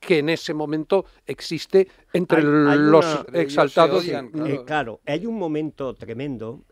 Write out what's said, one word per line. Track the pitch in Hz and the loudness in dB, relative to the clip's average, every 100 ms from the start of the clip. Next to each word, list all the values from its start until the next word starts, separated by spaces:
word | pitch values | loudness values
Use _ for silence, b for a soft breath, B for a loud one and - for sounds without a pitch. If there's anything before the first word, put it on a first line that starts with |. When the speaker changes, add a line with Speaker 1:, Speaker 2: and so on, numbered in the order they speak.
Speaker 1:
que | - 165 | 0 0
en | 147 | 2
ese | 165 - | -2 -4
momento | 151 151 156 151 196 - b - | -6 -4 -6 0 -2 -2 b -14
existe | 139 - 160 - 190 185 b b | -12 -8 -10 0 2 2 b b
entre | 175 180 160 | -4 0 2
Speaker 2:
Hay, | 147 | 4
hay | 147 147 147 | 4 4 4
Speaker 1:
los | 151 156 160 151 - | 6 6 4 -2 -4
Speaker 2:
una | 170 | -4
Speaker 1:
exaltados. | 151 147 147 180 165 185 | -2 0 2 4 4 2
Speaker 3:
Ellos | |
se | 180 | -2
odian, | 143 127 | -6 -8
Speaker 2:
Eh, | |
Speaker 3:
claro. | 156 156 139 | -8 -6 -6
Speaker 2:
claro, | 127 151 120 107 - | -4 -4 -4 -8 -6
hay | 151 220 | -6 -4
un | 226 | -6
momento | 175 151 156 - 135 | -4 -4 -6 -8 -10
tremendo | 113 101 113 143 123 110 127 _ | -10 -12 -10 -10 -10 -12 -14 _